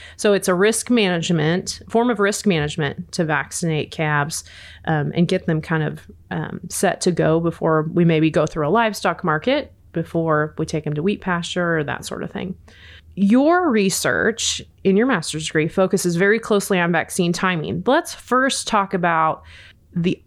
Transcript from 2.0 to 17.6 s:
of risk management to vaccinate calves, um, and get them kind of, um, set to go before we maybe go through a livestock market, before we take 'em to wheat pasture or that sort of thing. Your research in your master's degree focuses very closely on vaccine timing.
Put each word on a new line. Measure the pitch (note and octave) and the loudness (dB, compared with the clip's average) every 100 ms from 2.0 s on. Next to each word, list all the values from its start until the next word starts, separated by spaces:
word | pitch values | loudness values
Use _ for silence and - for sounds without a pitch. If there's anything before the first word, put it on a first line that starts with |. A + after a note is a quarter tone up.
| B3 | 0
of | G#3 | 2
risk | G3+ G#3 G#3 | 0 2 0
management | E3 D3 D#3+ C#3 - F3 | 0 0 -2 -4 -6 -8
to | - | -4
vaccinate | D#3+ D3 - - E3+ D3+ - | -2 -2 -4 -6 -2 -2 -4
calves, | - D3+ D3 D3+ - - - - - - | -4 0 0 -2 -6 -12 -20 -20 -10 -2
um, | D#3 D3 | -2 0
and | - E3+ | 0 2
get | F#3 F3+ | 0 -2
them | D#3+ | -4
kind | - D#3+ | -2 -2
of, | D3+ D3+ - - - | -2 -6 -16 -20 -10
um, | F3 D#3 - F3 | -8 -8 -10 -10
set | - F#3+ - | -2 -2 0
to | F3+ | 0
go | E3 D#3 D#3+ | 2 2 2
before | E3+ - E3 D#3 D#3 | 0 -2 0 0 0
we | F3 | 2
maybe | E3 D#3 D#3+ | 4 4 2
go | F3 D3+ | 2 0
through | E3+ D3 | -2 0
a | |
livestock | A3 A3 G3 - - | 0 0 -2 -4 -2
market, | F3+ D#3 B3 C#4+ - - - | -2 0 0 -2 -4 -16 -10
before | E3 E3+ E3 E3 D3+ D3+ - | -8 -4 -2 0 0 0 -4
we | D#3+ | -4
take | D#3 D3 | -4 -4
'em | D3 | -2
to | |
wheat | F#3 G3+ | -2 -2
pasture | F#3+ F3 E3+ F3+ F3 D#3+ | -2 -4 -4 -4 0 -2
or | |
that | C#3+ - - | -2 -6 -8
sort | - | -10
of | - | -8
thing. | - - - - - - - - - | -8 -10 -10 -18 -20 -20 -20 -14 -2
Your | G3 B3 C#4+ F4+ F4 | 4 6 6 4 4
research | A3 F#3+ - D3 D#2+ F#2 A3 - - - _ | 2 2 0 0 2 0 0 -4 -6 -10 _
in | F#3+ F#3+ | 2 2
your | B3+ | 2
master's | G3 - D3+ D#3 | 0 -2 -8 -4
degree | D#3+ D#3+ | -2 0
focuses | - F#3+ F#3+ F3+ E3+ | 0 2 2 0 2
very | G3 A3 | 2 2
closely | - G#3 - F#3+ | 2 0 2 0
on | F3 | 2
vaccine | E3 - - F3 | 0 -2 -2 0
timing. | F3 F#3 F3 | 0 0 -2